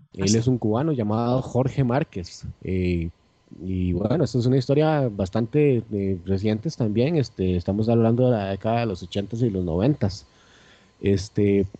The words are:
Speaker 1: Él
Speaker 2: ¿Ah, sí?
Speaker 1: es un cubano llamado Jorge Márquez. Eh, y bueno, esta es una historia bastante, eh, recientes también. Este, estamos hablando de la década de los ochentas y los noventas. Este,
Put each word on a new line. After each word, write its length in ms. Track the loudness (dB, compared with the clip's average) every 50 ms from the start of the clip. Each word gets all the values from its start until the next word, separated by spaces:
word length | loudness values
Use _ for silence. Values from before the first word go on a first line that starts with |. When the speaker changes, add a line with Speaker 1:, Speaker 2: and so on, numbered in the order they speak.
| -20 _ -8
Speaker 1:
Él 80 | -4 0
Speaker 2:
¿Ah, 40 | 2
sí? 100 | 2 2
Speaker 1:
es 80 | 2
un 100 | 2 0
cubano 360 | 0 0 0 0 0 0 0 -2
llamado 500 | -2 -2 -2 0 0 0 0 0 -2 -2
Jorge 420 | -2 0 0 0 0 0 0 0
Márquez. 640 | 0 0 0 -2 -2 -6 -10 -10 -12 -12 -14 -14 -14 -14 -10 -6
Eh, 460 | -4 -2 0 0 0 0 0 -2 -6 -8 _ _ _ _ _ _ -20 -18 -12 -8
y 300 | -6 -4 -2 0 0 0
bueno, 320 | 0 0 0 2 0 0
esta 140 | 0 0 0
es 80 | 2
una 100 | 2 2
historia 500 | 2 2 2 2 2 2 2 2 2 0 0
bastante, 720 | -2 -2 -4 -2 -2 -2 -2 0 2 2 4 4 4 2 0 -2 -4
eh, 260 | -2 -2 -2 -2 -2 -2
recientes 500 | -2 -2 0 0 0 0 -2 -2 -4 -4
también. 420 | -2 -2 0 2 2 0 2 2
Este, 400 | 0 -2 -2 -2 -2 0 0 0
estamos 340 | 0 0 0 0 0 2 2
hablando 340 | 2 4 4 4 4 4 2
de 60 | 2
la 160 | 2 0 -2
década 340 | -4 -4 -4 -2 -2 0 0
de 60 | -2
los 160 | -2 -4 -6 -10
ochentas 400 | -8 -6 -6 -6 -4 -4 -2 -2
y 80 | 0
los 160 | 0 0 -2
noventas. 580 | -2 0 2 2 2 2 2 0 -2 -2 -4 -12 -20 _ _ _ _ -20 -20 -20 -20 -20 _ _ _ _ -6 -2
Este, 640 | 0 0 0 -2 -4 -2 0 2 2 4 2 0 -2 -6 -14